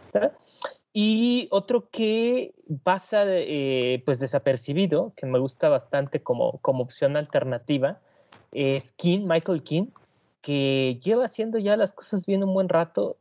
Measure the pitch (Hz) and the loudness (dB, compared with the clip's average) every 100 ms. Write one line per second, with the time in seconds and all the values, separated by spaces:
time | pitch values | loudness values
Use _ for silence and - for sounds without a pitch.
0 | - - 302 - - - - - _ 208 | -6 -2 -2 -2 -14 -14 -14 -14 _ 0
1 | 214 220 240 247 - 196 196 240 - - | 2 2 2 0 0 -2 0 -2 -2 -2
2 | 220 220 233 254 - - - 143 - 190 | 0 2 2 0 -4 -10 -10 -4 -2 -2
3 | - 214 202 185 135 147 135 131 123 127 | 0 0 2 0 -2 -2 -2 0 0 -2
4 | 127 127 135 139 139 127 - 147 196 156 | -2 -2 -2 -2 0 -2 -2 -2 0 0
5 | 202 - 131 127 135 - 151 135 - 143 | -2 -6 -4 -2 -2 -2 0 0 0 -4
6 | 139 151 - 120 117 - - 131 123 - | -2 -4 -4 -2 -2 -2 -2 -2 -4 -2
7 | 139 147 147 143 127 120 - 143 135 208 | 0 0 -2 0 0 -2 -2 0 0 -2
8 | _ _ _ - _ 135 135 135 - - | _ _ _ -20 _ -2 0 0 -4 -4
9 | 170 190 196 165 160 165 - 156 233 - | 0 0 2 0 0 -2 -2 -2 -2 -8
10 | _ _ _ _ - 143 135 135 131 123 | _ _ _ _ -4 -2 0 2 0 -2
11 | 175 226 247 - 226 226 202 214 202 - | 0 0 0 -4 -4 -2 0 2 0 -4
12 | - 196 175 196 196 190 190 165 165 - | -6 -4 0 0 0 0 0 0 0 -2
13 | 202 - | -4 -6